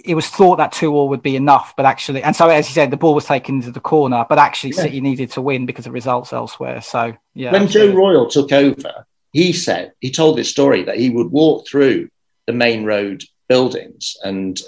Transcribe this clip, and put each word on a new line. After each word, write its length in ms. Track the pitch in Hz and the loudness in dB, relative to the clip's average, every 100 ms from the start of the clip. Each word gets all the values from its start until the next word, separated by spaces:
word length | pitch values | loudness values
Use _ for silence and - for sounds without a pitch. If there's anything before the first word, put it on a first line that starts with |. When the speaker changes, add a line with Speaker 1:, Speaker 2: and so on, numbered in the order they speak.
Speaker 1:
it 120 | 185 160 | -4 -4
was 120 | - | -2
thought 300 | - 185 170 | 4 6 6
that 160 | 143 | 0
two 200 | - 156 | -2 -2
all 140 | 147 139 | 0 0
would 160 | 135 | -2
be 140 | 143 131 | -2 0
enough, 360 | 143 135 - - | 4 4 2 -2
but 80 | 135 | 0
actually, 360 | - - 135 | 0 -4 -4
and 120 | 151 151 | -2 2
so, 140 | 170 | 4
as 180 | 151 131 | 4 2
you 60 | |
said, 180 | 147 139 | 0 0
the 60 | 143 | 2
ball 180 | 165 147 | 2 2
was 100 | - | 0
taken 300 | 135 - 135 | -4 -2 -6
into 160 | 120 | -6
the 80 | 120 | -10
corner, 460 | - 160 131 123 117 | -2 0 2 0 2
but 100 | 147 | 4
actually 340 | 147 - 135 | 2 0 -6
Speaker 2:
Yeah. 100 | 131 | -4
Speaker 1:
City 160 | 151 135 | -4 -2
needed 320 | 139 127 123 | -4 -2 -6
to 100 | - | -6
win 240 | 135 131 127 | -4 -4 -4
because 220 | 127 120 | -10 -12
of 60 | |
results 400 | 127 127 123 127 | -8 -4 -4 -4
elsewhere. 480 | 123 117 - 131 123 | -10 -10 -10 -10 -10
So, 320 | - 123 117 113 _ | -8 -6 -6 -8 _
yeah, 200 | - 127 | -12 -2
Speaker 2:
When 140 | 196 202 | 0 2
Joe 120 | 214 | 4
Speaker 1:
absolutely. 120 | 202 190 | 4 4
Speaker 2:
Royal 320 | 196 156 117 | 4 4 2
took 240 | 147 - | 0 2
over, 560 | 143 143 - - - - _ _ | 4 2 0 -8 -14 -20 _ _
he 220 | 147 180 | 0 0
said, 400 | 156 - 87 87 _ | 0 -4 -4 -8 _
he 100 | 131 | -8
told 260 | 147 156 123 | 0 2 2
this 120 | 113 | -2
story 340 | - 139 107 | 0 2 2
that 140 | 90 107 | -2 -2
he 120 | 123 | 0
would 220 | 117 117 | 0 -2
walk 360 | 143 160 - - | 2 2 2 -2
through 400 | 143 135 90 85 _ _ _ - | 0 2 0 -4 _ _ _ -6
the 60 | |
main 300 | 120 120 113 | -2 0 0
road 400 | 107 104 101 98 - _ - | -2 -2 -4 -8 -16 _ 0
buildings 680 | 127 127 - - - - - 98 | 2 2 -4 -12 -14 -14 -12 -8
and, 340 | 95 95 92 | -6 -6 -8